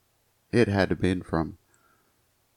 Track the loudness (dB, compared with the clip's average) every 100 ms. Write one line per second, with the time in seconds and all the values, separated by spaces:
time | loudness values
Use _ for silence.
0 | _ _ _ _ _ 0 2 2 0 0
1 | -2 -2 -4 -4 -4 -10 _ _ _ _
2 | _ _ _ _ _